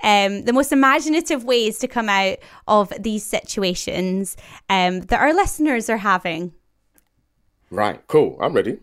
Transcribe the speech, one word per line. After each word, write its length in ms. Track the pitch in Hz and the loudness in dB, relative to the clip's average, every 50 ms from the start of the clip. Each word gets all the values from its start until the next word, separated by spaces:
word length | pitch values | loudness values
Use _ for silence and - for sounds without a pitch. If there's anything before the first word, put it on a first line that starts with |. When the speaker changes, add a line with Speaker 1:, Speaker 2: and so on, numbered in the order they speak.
| - | 0
Speaker 1:
um, 420 | 214 208 202 202 196 202 202 - | 2 2 4 2 0 -2 -4 -2
the 80 | 233 240 | 0 2
most 180 | 262 285 - | 2 2 2
imaginative 720 | 302 269 269 269 277 311 285 311 302 330 330 - 311 254 226 | 4 4 4 4 4 2 2 0 0 0 0 0 -2 -4 0
ways 360 | 254 247 240 220 214 214 - | 0 0 2 0 0 -2 -4
to 80 | 262 | -6
come 200 | 247 - 240 220 | -6 -4 -4 -2
out 300 | 208 196 190 196 190 - - - - - - _ | 0 0 2 0 0 -2 -6 -10 -18 -20 -10 _
of 260 | - 214 208 202 185 - - | 2 2 2 2 0 -4 -8
these 260 | 196 226 214 208 - | -6 -4 -4 -6 -4
situations, 1120 | - - - - - - 214 196 180 180 - - - - 175 185 185 185 190 196 - - - - - - - - - | -4 -6 -6 -6 -6 -4 -2 -2 -2 -2 -4 -6 -6 -4 -4 -2 -2 -2 -4 -4 -6 -10 -14 -18 -20 -20 -12 -4 -2
um, 320 | 196 185 180 180 185 185 | 0 2 2 0 0 -4
that 180 | 185 - 240 - | -2 -2 0 2
our 140 | 262 294 320 | 4 4 4
listeners 560 | 392 392 - - - 302 302 254 226 220 - | 2 0 0 0 0 0 0 0 0 -2 -2
are 80 | 220 | -4
having. 560 | 214 196 208 185 185 - 175 165 160 175 175 - _ _ _ _ _ _ _ _ _ _ _ _ _ _ _ _ _ _ _ _ _ _ _ | -2 0 0 0 0 0 -4 -4 -6 -6 -8 -10 _ _ _ _ _ _ _ _ _ _ _ _ _ _ _ _ _ _ _ _ _ _ _
Speaker 2:
Right, 280 | 90 101 104 101 - - _ | -4 -2 -2 -2 -2 -6 _
cool. 300 | - - 156 123 - - - | 2 2 4 4 2 0 -2
I'm 140 | - 160 156 | -2 0 0
ready. 240 | 104 - 117 - - | 0 0 0 -4 -8